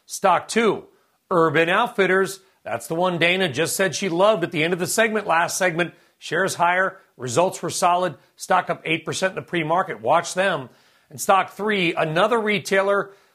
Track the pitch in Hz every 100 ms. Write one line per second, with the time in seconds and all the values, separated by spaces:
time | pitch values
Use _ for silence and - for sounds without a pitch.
0 | - - 196 165 - 220 226 123 - _
1 | _ _ - 180 160 147 165 196 240 220
2 | 185 190 190 - _ _ - 117 - 165
3 | 185 175 170 185 185 127 156 - 190 135
4 | 190 170 202 214 170 165 160 180 175 -
5 | 220 214 196 165 165 - 185 160 170 -
6 | _ _ - 156 190 - 175 180 190 -
7 | _ - 127 123 185 185 165 - 180 180
8 | 185 131 _ - - 185 180 165 - 160
9 | 160 143 185 170 127 175 151 175 180 113
10 | 107 160 - 180 196 160 123 _ _ _
11 | _ 135 - 190 180 - 208 202 170 151
12 | 160 156 214 233 214 202 - 190 196 202
13 | 196 - _